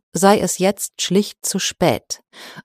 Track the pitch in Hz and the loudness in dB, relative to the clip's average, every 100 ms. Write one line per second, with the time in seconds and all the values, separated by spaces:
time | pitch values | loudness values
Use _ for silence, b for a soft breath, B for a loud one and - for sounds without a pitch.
0 | _ 170 196 208 185 - 185 202 - - | _ 2 4 4 2 0 -2 -2 -8 -8
1 | - 185 202 - - 190 - - 170 110 | -2 0 0 -4 -6 -4 -4 0 0 0
2 | - - _ B B B | -4 -16 _ B B B